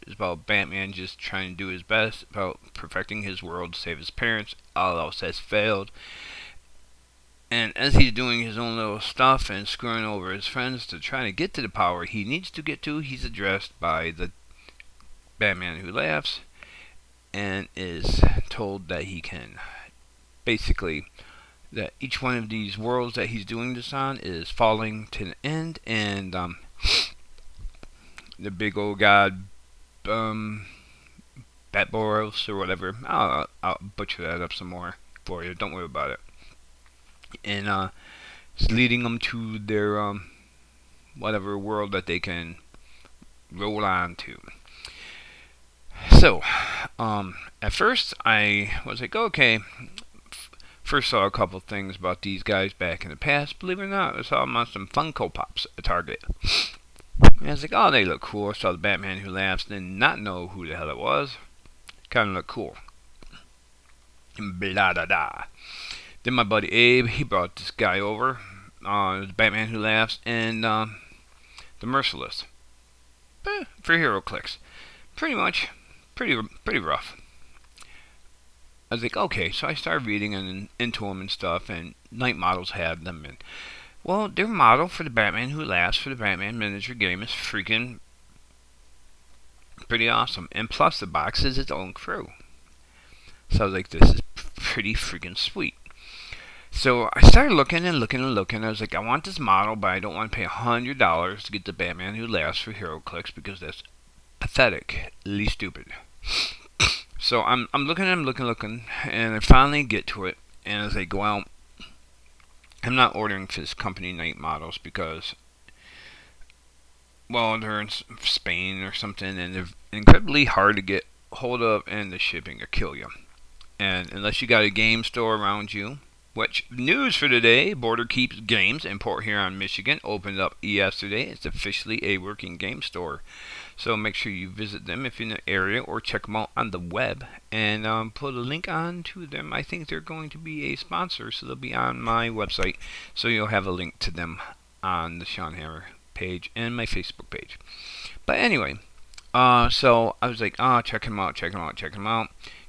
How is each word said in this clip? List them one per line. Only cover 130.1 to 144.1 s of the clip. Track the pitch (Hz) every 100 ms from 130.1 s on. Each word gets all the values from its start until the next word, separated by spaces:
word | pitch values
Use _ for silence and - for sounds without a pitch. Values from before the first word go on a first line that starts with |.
| 104 98 95
up | 92 -
yesterday. | 107 101 98 - 101 107
It's | 139 - -
officially | - 101 101 104 110
a | - 98
working | 92 104 95 87
game | 95 -
store. | - - 85 73 - - - - - -
So | - 107
make | 107 101
sure | 113
you | 95 95
visit | 95 107 101 -
them | 92 131
if | -
you're | 113
in | 110
the | -
area, | 95 95 113
or | - 110
check | - 104 -
'em | 110
out | 107 -
on | 113
the | 90
web, | 87 - 127 110 127 - -
and, | 110 107 107 110
um, | 113 113
put | - 143
a | 123
link | 123 156 190
on | 160 170 175
to | 170 185 160
them. | - 151
I | -
think | - 175 156
they're | 160
going | 160 160 156
to | 156
be | 160 151 139
a | 135
sponsor, | - 170 180 - 113
so | 120 127
they'll | 131
be | 131 120
on | 123 127
my | 117 113 117
website. | 110 101 - 92 - - - -
So | - 117
you'll | 113 107
have | 104 95
a |
link | 90 87 -
to | -